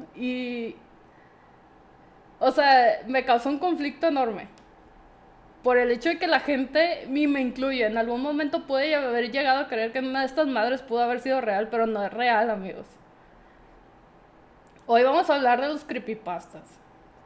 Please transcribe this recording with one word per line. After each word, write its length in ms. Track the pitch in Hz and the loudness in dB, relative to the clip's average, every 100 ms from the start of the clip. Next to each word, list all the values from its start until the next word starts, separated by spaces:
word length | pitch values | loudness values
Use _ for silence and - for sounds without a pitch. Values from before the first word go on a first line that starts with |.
| 311 - | -16 -8
y, 600 | 247 254 247 240 226 - - - - - - _ - - - - - - - - - - | -6 -6 -6 -8 -10 -12 -20 -20 -20 -20 -20 _ -20 -20 -20 -20 -20 -20 -20 -20 -20 0
o 120 | 254 | 2
sea, 500 | 277 285 262 240 - 196 | 4 6 8 6 2 0
me 160 | 262 254 | -2 2
causó 240 | 240 269 | 2 2
un 100 | 285 | -2
conflicto 480 | 359 311 285 - 330 | -2 -2 -4 -2 0
enorme. 400 | 277 240 196 196 - - - - - - - - - - - | 0 -2 -4 -12 -20 -20 -20 -20 -20 -20 -20 -20 -20 -20 -4
Por 140 | 247 247 | 2 2
el 120 | 247 | 2
hecho 200 | 240 330 | 0 -2
de 100 | 330 | -2
que 80 | 359 | 0
la 140 | 285 | 0
gente, 640 | - 269 262 302 339 330 - | 0 -2 0 2 0 0 -4
y 140 | 277 294 | -2 0
me 140 | 277 | 0
incluye, 440 | 254 254 269 262 214 | -2 -2 -4 0 0
en 100 | 226 | 0
algún 240 | 233 240 | -2 -4
momento 460 | 285 302 302 330 330 | -4 -2 -2 -4 -2
puede 260 | 269 302 | -2 0
haber 380 | 294 262 240 247 | 0 0 -2 -2
llegado 300 | 269 277 269 | -2 0 0
a 60 | 285 | 0
creer 240 | 233 226 | -4 -4
que 80 | 262 | -4
una 200 | 262 262 | -4 -4
de 80 | 262 | -2
estas 180 | 262 302 | 0 0
madres 340 | 240 233 262 | 0 0 -2
pudo 180 | - 233 | -2 -2
haber 200 | 240 247 | 0 -2
sido 200 | 262 262 | -2 -2
real, 280 | 233 196 220 | 0 -2 -2
pero 160 | 226 226 | 0 0
no 160 | 208 | -2
es 100 | 202 | -4
real, 380 | 220 247 226 233 | -2 2 2 2
amigos. 340 | 202 190 - - - - _ - - - - - - - - _ - - - - - - - - | -2 -8 -12 -16 -20 -20 _ -20 -20 -20 -20 -20 -20 -20 -20 _ -20 -20 -20 -20 -20 -20 -18 2
Hoy 160 | 233 | 4
vamos 260 | 262 311 349 | 6 4 2
a 60 | 285 | 2
hablar 260 | 247 240 | 2 2
de 80 | 277 | 0
los 140 | 302 | -6
creepypastas, 800 | - 247 - 220 - 175 - - - - - - - - | -8 -10 -8 -10 -8 -10 -12 -20 -20 -20 -20 -20 -20 -20